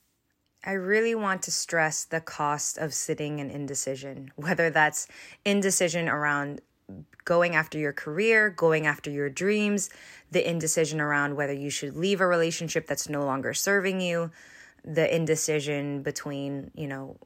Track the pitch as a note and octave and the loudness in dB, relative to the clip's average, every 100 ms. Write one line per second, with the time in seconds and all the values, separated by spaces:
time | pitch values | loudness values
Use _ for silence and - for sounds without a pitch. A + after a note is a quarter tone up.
0 | _ _ _ _ _ _ - G3 F#3 G#3+ | _ _ _ _ _ _ -6 -4 2 4
1 | A#3 A3+ G3+ F#3 - - - E3+ D#3 D3+ | 4 2 0 -2 -2 -4 0 2 2 2
2 | - D#3+ D#3+ - D3 D3 - - D#3 C#3 | -4 -6 -6 -2 0 0 -2 -4 -4 -4
3 | - D3 D3 D3 C#3 C#3+ C#3 C#3 - C3+ | -4 -4 -4 -4 -6 -6 -6 -4 -4 -6
4 | C#3 C3+ C3 - D3 E3+ E3+ D#3 D3+ - | -8 -12 -14 -8 -2 2 2 4 4 2
5 | - - - - - G3+ G3 F#3 F3 E3+ | -10 -14 -20 -6 0 2 2 2 2 0
6 | E3 C#3+ D3 C#3+ C#3+ C#3+ _ _ - G2 | 0 0 0 0 -2 -8 _ _ -20 -18
7 | - _ - E3+ F3 D#3+ D#3+ D#3 D3 - | -18 _ 0 4 4 4 0 0 -2 -4
8 | - D3+ A3 A3 G#3+ F3 E3 D#3+ D#3 D3 | -6 -2 4 6 4 4 4 4 2 0
9 | D3+ C#3+ C#3+ C3+ F#3+ G#3 G#3 G3+ - - | -4 -4 -4 -2 0 2 2 0 -2 -10
10 | - - - F3 - E3+ D#3 E3+ D#3 D#3 | -20 -20 -2 0 2 0 0 2 2 2
11 | D3 D3 C#3+ C#3+ C#3+ C#3 C#3+ - C#3+ C#3 | 2 2 2 0 -2 -2 -4 -6 -6 -2
12 | F#3 G3 F#3 F3 E3 E3 E3 E3 - C#3 | 0 2 4 4 2 0 -2 -4 -2 -6
13 | - D3 C#3+ C3 B2 - G3 G3+ F#3+ F#3+ | -4 -2 -2 -2 -2 -2 2 2 2 0
14 | F3+ E3+ E3 - - - - _ - D#3 | -2 -2 -2 -8 -20 -20 -20 _ -6 0
15 | D#3+ E3+ D#3 D3+ - D3+ C#3+ C#3+ C#3+ C#3+ | 2 2 2 0 2 0 0 -2 -2 -4
16 | C#3 C#3 D3 C#3+ C#3 C#3 - - D3 C3+ | -4 -6 -6 -6 -6 -6 -8 -10 -8 -8
17 | C3+ - | -10 -16